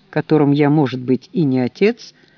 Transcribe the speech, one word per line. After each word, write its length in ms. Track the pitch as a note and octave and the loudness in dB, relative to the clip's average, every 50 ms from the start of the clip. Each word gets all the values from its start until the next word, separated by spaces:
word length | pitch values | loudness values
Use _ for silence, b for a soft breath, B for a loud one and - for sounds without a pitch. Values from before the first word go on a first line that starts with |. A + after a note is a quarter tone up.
| _ _ | _ _
которым 440 | - D3+ - - D#3 D#3+ D3 C#3+ | -8 -6 -2 0 0 2 2 2
я, 180 | C#3+ D3 D3 C#3+ | 2 2 2 2
может 300 | D3 D#3+ C#3+ A#2 C3 B2+ | 2 2 0 -2 -4 -6
быть, 280 | B2 B2 C3 - - - | -4 -2 -4 -4 -4 -6
и 100 | - F#3 | -4 -2
не 160 | D#3 C3+ C3 B2+ | -2 0 0 -2
отец, 560 | B2 A#2 - - G3+ G#3+ A#3+ - - - - b b b b | -2 -4 -2 -2 -2 -2 -2 -4 -10 -20 -20 b b b b